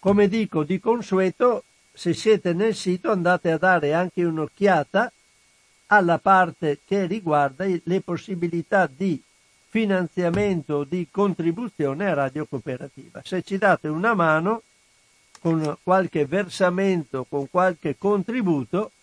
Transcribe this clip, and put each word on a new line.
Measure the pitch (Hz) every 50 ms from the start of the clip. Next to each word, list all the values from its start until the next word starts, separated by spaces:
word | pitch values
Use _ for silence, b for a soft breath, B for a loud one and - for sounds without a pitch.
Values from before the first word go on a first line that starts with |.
Come | - 190 202 202 208
dico | 196 180 226 220 175 - 165 151
di | 147 185 185
consueto, | - 233 226 240 214 - 190 185 190 185 170 _ 247 247 233 208 - _ _ _ _ _ _
se | - - 175 160
siete | - - 220 220 190 - 180 170
nel | 170 202 226 214
sito | - - 185 180 180 _ - 220
andate | 190 170 175 180 175 _ 175 160
a | 156
dare | 180 185 185 170 147 143 151
anche | 165 180 180 _ - 175
un'occhiata | 170 160 160 151 147 _ _ 196 202 190 160 143 _ - 190 226 247 _ _ _ _ _ _ _ _ _ _ _ _ _ _ _ _
alla | 208 208 190 170 170 156
parte | _ 202 196 185 185 170 147 _ - 156 147 - _
che | _ 190 202 190
riguarda | 170 185 226 190 165 151 147 143 139 135 135 185
i-, | 196 185 165 _
le | - 175 190
possibilità | - - 175 165 - - 190 170 170 175 165 170 160 _ - 202 185 156 131
di | 127 190 196 - 262 _ _ _ _ _ _ _ _ _ _
finanziamento | _ 220 226 208 196 185 180 165 _ - 180 175 170 196 208 202 190 170 143 _ 151
o | 147 147
di | 139 156 185 175 -
contribuzione | _ - 202 202 175 - 165 165 165 180 247 220 _ _ 156 139 135 147 196 202
a | 170
Radio | 143 139 135 127 151 151
Cooperativa. | - - 131 - 156 131 127 - 139 _ - - - _ 107 -
Se | - - 185 165
ci | - 196 196
date | 202 202 175 151 -
una | 151 151 160 185 226 233
mano | 202 175 160 156 156 165 190 220 226 - _ _ _ _ _ _ _ _ _ _ _ _ _ _ -
con | _ 175 165 160 156 151 147 -
qualche | _ - 185 190 190 170 - 160 147
versamento, | 135 143 196 208 180 - - 196 180 175 185 196 196 190 175 151 _ - 131 127 _
con | - 143 139 135
qualche | _ 180 185 190 185 _ _ 165 139
contributo | _ - 196 208 202 180 - 226 254 226 185 165 147 127 - - 180 214 202 _ _